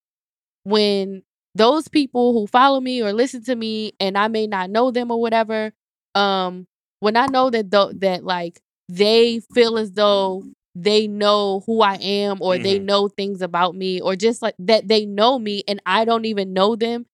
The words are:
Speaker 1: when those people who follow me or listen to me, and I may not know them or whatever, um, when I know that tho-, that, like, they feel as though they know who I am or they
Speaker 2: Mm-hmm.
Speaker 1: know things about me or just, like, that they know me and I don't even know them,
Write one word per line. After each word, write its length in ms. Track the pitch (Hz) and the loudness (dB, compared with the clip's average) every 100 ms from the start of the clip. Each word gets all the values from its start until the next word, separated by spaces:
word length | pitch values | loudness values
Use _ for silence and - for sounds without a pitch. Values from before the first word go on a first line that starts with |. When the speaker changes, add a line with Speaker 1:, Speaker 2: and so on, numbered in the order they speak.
| _ _ _ _ _ _ | _ _ _ _ _ _
Speaker 1:
when 600 | 190 214 208 196 196 190 - _ _ | -2 2 2 0 -2 -8 -16 _ _
those 340 | 185 226 302 - | 2 4 2 0
people 460 | 311 269 247 240 | -2 0 0 2
who 140 | 233 208 | 2 2
follow 320 | 247 269 269 | 4 4 2
me 220 | 254 254 | -2 -4
or 120 | 214 | -2
listen 300 | 208 269 254 220 | 0 -2 -4 -6
to 100 | 240 | -6
me, 380 | 220 220 214 - | -4 -6 -8 -4
and 180 | 190 196 | -4 0
I 100 | 214 | 0
may 200 | 220 214 | -2 -4
not 220 | 196 185 | -4 -2
know 220 | 214 254 | 0 0
them 200 | 240 240 | 0 -2
or 80 | 233 | -2
whatever, 520 | 233 226 214 220 214 - _ _ _ 202 | 0 0 0 -2 -6 -10 _ _ _ -2
um, 500 | 202 190 185 180 185 _ _ - | 0 0 -2 -8 -14 _ _ -4
when 160 | 208 226 | 0 2
I 100 | 269 | 2
know 220 | 262 262 | 2 2
that 220 | 226 196 | 0 0
tho-, 220 | 202 196 180 | 2 2 0
that, 240 | 190 180 | -2 -2
like, 360 | 175 180 170 - _ _ - | -4 -6 -6 -12 _ _ -8
they 520 | 175 208 226 233 233 - | 0 2 4 4 2 -2
feel 240 | 240 233 226 | 2 2 2
as 140 | 214 | -4
though 500 | 185 208 202 190 185 190 - _ 180 | 0 2 2 0 -4 -12 -20 _ -6
they 320 | 190 214 214 | 0 2 0
know 540 | 208 208 208 202 196 196 | 0 2 2 0 -4 -2
who 160 | 226 | 0
I 140 | 208 190 | 2 0
am 460 | 185 202 202 196 | -4 -2 -2 -2
or 160 | 185 185 | -2 0
they 180 | 196 196 | 0 -2
Speaker 2:
Mm-hmm. 60 | 196 | 0
Speaker 1:
know 220 | 202 202 | 0 0
things 340 | 202 196 190 | -4 -8 -6
about 340 | 180 170 180 180 | -4 -2 -2 -2
me 260 | 190 185 | -4 -4
or 140 | 175 185 | -2 0
just, 260 | 220 233 | -2 -2
like, 140 | 220 - | -4 -4
that 280 | 180 220 190 | 2 2 4
they 180 | 220 208 | 0 0
know 340 | 202 226 269 | 2 2 2
me 240 | 214 202 - | -2 -6 -6
and 140 | 202 - | -6 -2
I 200 | 196 226 | 0 2
don't 200 | 233 226 | 0 -2
even 280 | 202 190 | -4 -2
know 220 | 185 202 226 | 2 2 2
them, 300 | 233 240 240 | -2 -4 -10